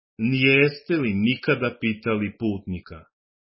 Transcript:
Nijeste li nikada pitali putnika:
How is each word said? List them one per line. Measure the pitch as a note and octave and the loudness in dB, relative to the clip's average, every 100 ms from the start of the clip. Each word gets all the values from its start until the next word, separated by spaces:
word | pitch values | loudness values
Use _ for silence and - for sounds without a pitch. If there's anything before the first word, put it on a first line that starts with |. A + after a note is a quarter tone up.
| _ - | _ -4
Nijeste | A2+ C3 C3+ C3+ D3 D3 - E3+ | -2 2 4 6 4 0 -4 -2
li | A#2+ | 0
nikada | G2 A2 B2+ - B2+ A#2+ - | 0 0 0 0 0 -2 -4
pitali | A#2 G#2+ A#2 G#2+ G#2 - | -4 -4 -2 -2 -4 -4
putnika: | A2+ G2 - F2+ - D#2+ - _ _ _ | -4 -4 -6 -10 -10 -20 -20 _ _ _